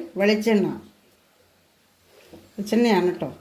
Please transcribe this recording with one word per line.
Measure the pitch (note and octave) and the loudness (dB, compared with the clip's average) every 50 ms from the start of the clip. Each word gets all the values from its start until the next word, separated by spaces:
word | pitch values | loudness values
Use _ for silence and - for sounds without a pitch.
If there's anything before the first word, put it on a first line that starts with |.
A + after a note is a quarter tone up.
| - - - F#3+ | -4 -8 -4 0
വെളിച്ചെണ്ണ, | G3 G#3 G#3+ G#3+ G#3+ A#3 A3 G3+ F3+ D#3 C#3 - - - _ _ _ _ _ _ _ _ _ _ _ _ _ _ _ _ _ _ _ _ _ _ _ _ _ - - - - - - - | 2 2 2 2 2 2 2 2 2 0 -4 -8 -14 -20 _ _ _ _ _ _ _ _ _ _ _ _ _ _ _ _ _ _ _ _ _ _ _ _ _ -20 -20 -20 -20 -20 -20 -18
വെളിച്ചെണ്ണയാണ് | _ - G3+ - A3 A3+ A#3+ A#3 G#3 F3+ F3 F3+ F3+ | _ -12 -6 -2 0 2 2 4 4 2 2 0 -2
കേട്ടോ | - D#3+ C3 - - | -4 -6 -10 -10 -14